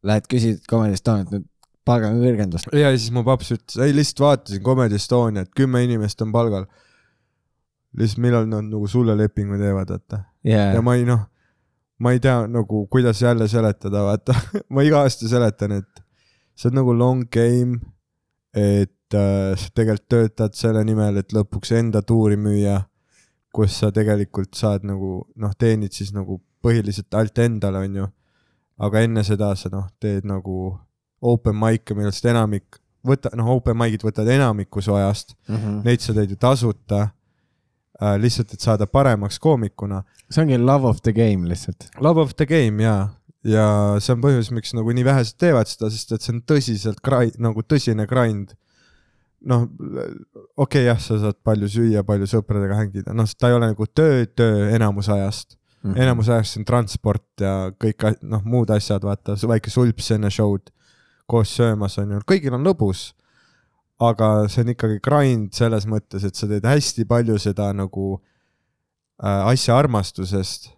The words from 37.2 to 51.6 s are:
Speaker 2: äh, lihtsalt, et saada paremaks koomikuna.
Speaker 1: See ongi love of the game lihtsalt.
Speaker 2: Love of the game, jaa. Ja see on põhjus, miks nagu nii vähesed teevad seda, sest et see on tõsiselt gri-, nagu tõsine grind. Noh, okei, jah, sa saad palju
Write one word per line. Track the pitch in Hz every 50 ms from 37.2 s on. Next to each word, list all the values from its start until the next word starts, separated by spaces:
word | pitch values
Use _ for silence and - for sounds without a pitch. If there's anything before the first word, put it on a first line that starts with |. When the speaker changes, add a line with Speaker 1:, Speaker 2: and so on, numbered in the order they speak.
| _ _ _ _ _ _ _ _ _ _ _ _ _ _ _
Speaker 2:
äh, | - - 104 101 101
lihtsalt, | 107 120 117 - 117 - -
et | -
saada | - - 110 101 104
paremaks | 104 - 139 139 135 117 104 101 101 - -
koomikuna. | - 160 156 123 113 98 _ - - 101 98 95 98 _ _ _ _
Speaker 1:
See | _ - - 160
ongi | 151 131 120
love | 120 127 139 143 131
of | 123 107 -
the | _ 117 107
game | 113 117 110 104 95 87 87
lihtsalt. | 87 87 - - 90 _ - - -
Speaker 2:
Love | - 135 151 170 160
of | 156 131 -
the | - 156
game, | 135 156 165 135 110 104 104 110
jaa. | 113 110 101 95 104 - _ _ _ - _ _
Ja | 110 107 110 107 107 104 104 104 101 101 104
see | 101 - 127
on | 120
põhjus, | 120 139 139 123 113 101
miks | 127 113 - - -
nagu | 117 110 113
nii | 120 123 127 131
vähesed | 139 135 120 113 - _
teevad | 175 175 156 120 107 -
seda, | - - 117 107
sest | 110 110 - -
et | 117 110
see | - - 117
on | 117 117
tõsiselt | - 156 147 127 113 113 101 101 110 104 -
gri-, | _ - 135 123 123 113 - -
nagu | 117 117 107 110 110
tõsine | _ 156 143 - - 113 107 107
grind. | 98 - 131 123 117 107 101 98 - - _ _ _ _ _ _ _ _ _ _ _ _ _ _ _ _ _
Noh, | - - 127 120 120 - - - 76 73 - 65 - - - - - _ _ - 101 _ _
okei, | - 139 - - 143 123
jah, | 120 117 113
sa | - - 113 107
saad | 104 107 98 _
palju | _ 110 110 107